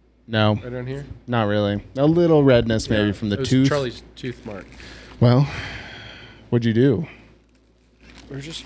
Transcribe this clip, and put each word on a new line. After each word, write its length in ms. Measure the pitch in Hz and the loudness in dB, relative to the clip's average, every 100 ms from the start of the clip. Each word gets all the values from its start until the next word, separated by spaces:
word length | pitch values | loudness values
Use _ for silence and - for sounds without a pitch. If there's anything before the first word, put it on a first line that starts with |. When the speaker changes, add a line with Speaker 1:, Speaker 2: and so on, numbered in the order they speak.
| _ _ - | _ _ -4
Speaker 1:
No. 280 | 110 107 104 | 0 2 2
Speaker 2:
Right 160 | 123 | -4
down 160 | 123 123 | -10 -10
here? 180 | 139 143 - - | -10 -12 -16 -4
Speaker 1:
Not 160 | 120 | -2
really. 400 | 104 104 101 101 - 131 | 0 0 0 -2 -6 0
A 100 | 147 | 2
little 340 | 170 170 151 | 4 4 4
redness 460 | 139 120 113 110 - | 6 4 2 -2 0
maybe 180 | 110 104 | 0 0
Speaker 2:
Yeah, 40 | |
Speaker 1:
from 180 | 98 107 | -2 -4
the 60 | 101 | -4
Speaker 2:
it 40 | |
was 80 | 131 | 0
Speaker 1:
tooth. 200 | 127 135 | 2 2
Speaker 2:
Charlie's 320 | 147 127 110 - - | 0 -4 -10 -18 -14
tooth 280 | 127 - | -14 -12
mark. 220 | 110 98 - - - - - - | -14 -16 -18 -20 -20 -20 -20 0
Speaker 1:
Well, 280 | 120 123 139 - - - - - - - - - - | 4 4 2 -4 -12 -14 -16 -18 -20 -20 -20 -20 -4
what'd 160 | 120 117 | -2 0
you 80 | |
do? 320 | 110 139 113 156 - - _ _ _ _ _ _ _ - - - | 2 2 2 -4 -14 -20 _ _ _ _ _ _ _ -20 -20 -18
Speaker 2:
We're 80 | 135 | -16
just 240 | 147 - | -14 -16